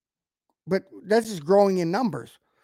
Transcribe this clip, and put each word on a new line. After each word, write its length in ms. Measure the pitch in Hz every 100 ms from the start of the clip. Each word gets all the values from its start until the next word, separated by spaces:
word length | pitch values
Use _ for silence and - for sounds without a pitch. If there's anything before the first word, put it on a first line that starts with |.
| _ _ _ _ _ _ -
but 160 | 190 - - 185
that's 240 | 220 226
just 140 | 190
growing 360 | 147 196 196 185
in 100 | 165
numbers. 480 | 196 240 139 117 _ _ _